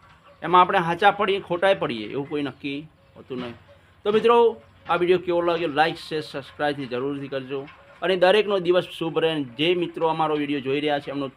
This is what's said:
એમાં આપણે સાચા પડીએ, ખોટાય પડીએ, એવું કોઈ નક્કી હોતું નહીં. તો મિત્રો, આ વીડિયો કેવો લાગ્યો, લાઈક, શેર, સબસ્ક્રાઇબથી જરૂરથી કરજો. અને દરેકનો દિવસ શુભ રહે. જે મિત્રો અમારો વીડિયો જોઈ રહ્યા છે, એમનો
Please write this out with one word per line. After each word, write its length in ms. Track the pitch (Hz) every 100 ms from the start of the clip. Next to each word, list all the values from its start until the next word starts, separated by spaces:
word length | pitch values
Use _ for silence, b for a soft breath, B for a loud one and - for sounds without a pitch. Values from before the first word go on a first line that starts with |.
| - - _ _
એમાં 200 | 160 180
આપણે 180 | 185 190
સાચા 320 | 170 170 202
પડીએ, 280 | 190 196 196
ખોટાય 340 | - 175 190
પડીએ, 340 | 180 151 117 104
એવું 220 | 127 139
કોઈ 140 | 147
નક્કી 440 | 139 - 143 143 156 _ _ 113
હોતું 240 | - 127
નહીં. 140 | 120 117 - - _ _
તો 80 | 208
મિત્રો, 500 | 214 226 240 233 220 - _ -
આ 60 | 170
વીડિયો 240 | 175 180
કેવો 220 | 175 170
લાગ્યો, 260 | 175 170 165
લાઈક, 280 | 139 160 123
શેર, 260 | - 151
સબસ્ક્રાઇબથી 640 | 151 143 127 - 147 143 127
જરૂરથી 420 | 123 139 143 135
કરજો. 400 | 135 131 139 139 - - -
અને 160 | 175 185
દરેકનો 420 | 180 208 202 196
દિવસ 240 | 175 180
શુભ 360 | 175 - 165 156
રહે. 240 | 160 156
જે 320 | 131 117 160 180
મિત્રો 320 | 170 170 160
અમારો 280 | 160 156 151
વીડિયો 240 | 143 147
જોઈ 200 | 127 143
રહ્યા 200 | 147 143
છે, 120 | 143
એમનો 200 | 139 135